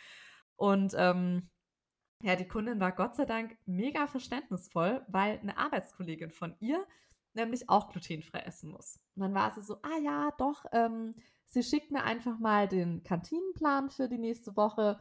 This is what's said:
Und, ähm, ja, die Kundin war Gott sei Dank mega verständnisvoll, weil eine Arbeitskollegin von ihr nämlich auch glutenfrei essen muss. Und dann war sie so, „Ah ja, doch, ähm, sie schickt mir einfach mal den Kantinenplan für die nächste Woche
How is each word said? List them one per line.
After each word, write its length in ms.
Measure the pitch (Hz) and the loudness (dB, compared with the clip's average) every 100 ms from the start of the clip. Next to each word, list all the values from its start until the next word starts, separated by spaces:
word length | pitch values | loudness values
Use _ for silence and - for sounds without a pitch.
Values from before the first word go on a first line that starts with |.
| - - - - _ - | -20 -20 -20 -20 _ 0
Und, 380 | 202 196 196 - | 4 4 4 4
ähm, 520 | 180 180 180 180 - _ _ _ _ _ _ _ | 4 4 2 -2 -4 _ _ _ _ _ _ _
ja, 120 | 202 180 | 0 0
die 120 | 180 | 0
Kundin 320 | 226 220 220 | -4 -2 0
war 120 | 185 | 0
Gott 220 | 185 220 - | 2 -2 0
sei 100 | 277 | 0
Dank 320 | 226 226 - - | -2 -4 -8 -4
mega 420 | 180 254 302 294 | -2 0 0 -2
verständnisvoll, 1000 | 262 - 247 - 180 - 170 175 262 - | -4 -6 -8 -6 -8 -4 0 2 0 -2
weil 320 | 190 208 214 | 0 0 0
eine 180 | 202 - | -4 -2
Arbeitskollegin 760 | 285 262 - - 175 160 160 | -2 -2 -4 -8 -8 -8 -10
von 240 | - 170 - | -10 -10 -6
ihr 260 | 220 330 392 _ _ _ _ | -2 -2 -4 _ _ _ _
nämlich 360 | 220 226 240 - | -4 -2 -2 4
auch 200 | 208 208 | 2 2
glutenfrei 500 | 175 - 156 - - | -8 -8 -8 -8 -10
essen 320 | - - 156 | -8 -10 -10
muss. 280 | - - - _ 190 | -8 -6 -8 _ -6
Und 60 | |
dann 140 | 190 196 | -2 0
war 160 | 214 | 0
sie 100 | 214 | -2
so, 160 | 202 202 | -10 -8
„Ah 160 | 294 320 | -4 -2
ja, 300 | 294 294 294 294 | 0 0 -2 0
doch, 260 | 269 294 - | 0 -2 0
ähm, 440 | 233 226 226 226 226 - _ - | 2 2 0 -8 -10 -18 _ -4
sie 160 | 247 | 0
schickt 280 | 240 294 294 | 2 0 0
mir 120 | 277 | -2
einfach 360 | - 240 240 226 | 0 0 -2 0
mal 280 | 220 208 202 | 4 4 4
den 360 | 185 170 165 | 2 0 -2
Kantinenplan 880 | - 170 - 330 381 349 311 277 269 | -2 -2 -2 -4 -2 0 2 2 0
für 180 | - 254 | -2 -2
die 80 | 247 | -2
nächste 380 | 226 233 - 202 | -2 -4 -4 2
Woche 420 | 208 214 208 202 | 2 4 2 2